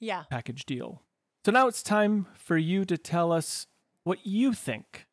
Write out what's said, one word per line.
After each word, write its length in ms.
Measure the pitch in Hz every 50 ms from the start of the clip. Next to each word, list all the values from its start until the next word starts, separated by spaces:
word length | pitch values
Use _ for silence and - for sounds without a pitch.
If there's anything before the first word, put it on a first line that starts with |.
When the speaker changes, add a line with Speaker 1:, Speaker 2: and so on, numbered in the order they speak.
Speaker 1:
Yeah. 240 | 226 220 190 175 151 -
Speaker 2:
package 340 | 135 117 - - 123 139 -
deal. 380 | - 135 120 117 117 - - _ _ _ _ _ _ _ _ -
So 80 | 208
now 160 | 226 254 262 240
it's 140 | 226 - -
time 420 | - 208 214 208 208 214 208 180 - -
for 220 | - - - 170
you 280 | 160 160 165 185 196 190
to 120 | 185 175 156
tell 320 | - - 170 170 170 170
us 380 | 165 165 160 - - - - _ _ _ _ _ _ _
what 240 | - 175 185 - -
you 260 | 202 196 220 262 269
think. 540 | 220 - - 143 110 107 - _ - - - _